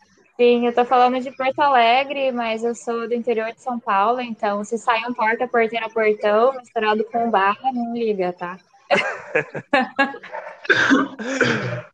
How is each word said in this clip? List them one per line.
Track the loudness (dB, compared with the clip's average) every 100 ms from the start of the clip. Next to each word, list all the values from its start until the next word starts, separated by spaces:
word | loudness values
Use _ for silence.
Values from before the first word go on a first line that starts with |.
| _ _ _ 0
Sim, | 4 4 2
eu |
tô | 0 2
falando | 4 4 2
de | -6 -6
Porto | -4 0
Alegre, | 2 4 4 4 0 -2 -2
mas | -2 -4 -2
eu | -4
sou | -4 -6 -6 -4
do |
interior | -4 -2 -2 -2
de | -6
São | -6 -6
Paulo, | 0 2 2 0
então | -4 -4 -4 -4
se | -4 -4
sai | 0 0 0
um |
porta, | -2 0 0 0
porteira, | 2 0 -2 -4
portão, | 0 0 2 2 4 4
misturado | 0 -6 -4 0 0
com | -2 -2 0
barra, | 2 2 0 -4
não | -4 -4
liga, | -2 -2 -2 -2
tá? | -4 -10 -12 _ _ -2
<laughs> | -2 -2 -8 -4 -4 -4 -8 -2 0 0 0 -2 -2 -14 -14 -14 -10 -2 0 2 2 0 -6 -6 -2 0 -2 -4 -8 -12